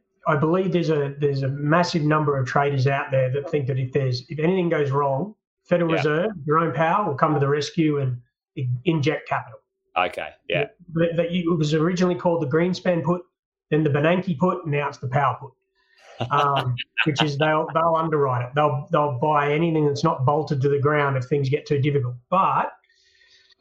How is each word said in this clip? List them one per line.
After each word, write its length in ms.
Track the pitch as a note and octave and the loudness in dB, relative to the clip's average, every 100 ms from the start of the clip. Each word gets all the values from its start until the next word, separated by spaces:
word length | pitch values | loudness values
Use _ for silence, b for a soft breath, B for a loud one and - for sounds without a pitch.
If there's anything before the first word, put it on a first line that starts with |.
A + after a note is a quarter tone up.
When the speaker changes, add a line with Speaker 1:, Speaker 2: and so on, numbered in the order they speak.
| _ _ - | _ _ -2
Speaker 1:
I 100 | D3+ | 0
believe 340 | D#3 F#3 F#3+ | 2 2 0
there's 180 | E3+ D#3 | 0 0
a, 240 | D#3 C#3+ C#3+ | 0 -2 -2
there's 240 | D3 C3+ | -2 0
a 60 | C3+ | -4
massive 520 | C#3+ D3 E3 E3+ E3+ | -2 0 2 2 0
number 360 | D3+ D#3 D3 C#3 | 0 2 0 0
of 100 | B2+ | 0
traders 400 | D3 C#3+ C#3 C3 | 0 2 2 0
out 240 | C#3 C#3+ | 0 -2
there 200 | C3+ C3 | 0 0
that 180 | C#3 C#3 | -2 -4
think 180 | D3+ C3 | -4 -2
that 100 | C3 | -4
if 140 | C3 | -2
there's, 320 | D3 C3 B2 - | -2 -2 -4 -8
if 100 | C#3+ | -2
anything 300 | D#3+ F#3+ E3+ | 0 0 0
goes 220 | D#3+ C#3+ | 0 0
wrong, 440 | C#3 C#3+ C3+ G3+ - _ _ _ | 0 0 -2 -6 -10 _ _ _
Federal 260 | F3 E3+ | 0 2
Speaker 2:
Yeah. 60 | D#3+ | 2
Speaker 1:
Reserve, 340 | D3+ D3+ G#3+ F#3 C#3+ | 0 0 -2 -4 0
Jerome 280 | D#3 E3 | 2 2
Powell 340 | - D#3+ G3 F#3 | 0 0 2 -2
will 80 | C3 | 0
come 180 | D#3+ | 2
to 60 | D3 | 2
the 80 | C#3 | 2
rescue 520 | D3 C#3+ - D#3 C#3+ | 0 -2 0 0 0
and 180 | C3 B2 - _ _ - | -2 -4 -10 _ _ -8
i-, 100 | B2+ B2 F3 | -6 -2 0
inject 420 | D#3+ C#3 C3 - | 0 0 -2 -4
capital. 320 | C3 - - _ _ _ F2 | -6 -6 -18 _ _ _ -2
Speaker 2:
Okay, 320 | F2+ F2+ D#2 - - | -2 -4 -12 -12 -4
yeah. 180 | F2 - - E3+ | -2 -2 -8 -8
Speaker 1:
That, 220 | D#3+ E3+ D#3+ | -2 0 0
that 160 | E3+ | -2
you, 220 | F3+ E3 | -2 0
it 40 | E3+ | 0
was 160 | D3 | 0
originally 420 | D#3 D#3+ F3+ F3+ F3 | 0 0 2 0 0
called 260 | F3+ E3 | 0 0
the 60 | D3 | 0
Greenspan 560 | D#3 F3 F3+ F#3 E3+ | 0 0 0 -2 0
put, 180 | D3 F3+ - _ _ _ _ | 0 -2 -6 _ _ _ _
then 120 | D3+ | 0
the 60 | D#3 | 2
Bernanke 480 | C#3+ D#3 F#3 F#3 C3+ | 2 2 2 0 0
put, 260 | F3+ F3 | 0 0
and 80 | D#3+ | -4
now 160 | C#3+ C#3+ | -4 -4
it's 100 | - | -6
the 100 | B2+ | -4
Powell 280 | C#3 C3+ A#2 | 0 0 -2
put. 120 | - - _ B B B B B A#2+ | -10 -20 _ B B B B B -2
Um, 440 | C#3+ C#3+ C#3 C3+ A#2+ - | 2 2 2 0 -4 -4
Speaker 2:
<laughs> 160 | - D#3 | -2 0
Speaker 1:
which 160 | B2+ | 2
is 160 | D3 C#3 | 0 0
they'll, 300 | D#3 D#3 D#3+ | 0 0 0
they'll 220 | D#3+ E3 D#3+ | 0 2 0
underwrite 500 | E3 D3+ C#3 B2 A#2+ | 0 0 0 0 -2
it. 60 | D3 | 0
They'll, 320 | D3+ C#3 - | 0 0 -2
they'll 280 | D#3 D3 B2 | 0 0 0
buy 320 | D3+ D3 C#3+ | 0 2 2
anything 340 | D3 E3+ D#3+ D3 | 2 2 2 2
that's 180 | C3+ | 2
not 220 | D#3+ D#3+ C3 | 0 2 2
bolted 360 | D3 D3+ C#3+ | 2 0 0
to 80 | C#3 | 0
the 100 | C#3+ | 2
ground 380 | C#3 D3+ C#3 C3+ | 2 2 2 0
if 80 | B2 | -2
things 240 | C#3+ C3+ | -2 0
get 160 | D3 - | -2 0
too 140 | C#3+ | 0
difficult. 360 | D3 C#3 B2 B2 - | 2 0 -2 -8 -2
But, 420 | F#3 E3 C#3 - - b b b b b b b _ | 0 2 0 -4 -8 b b b b b b b _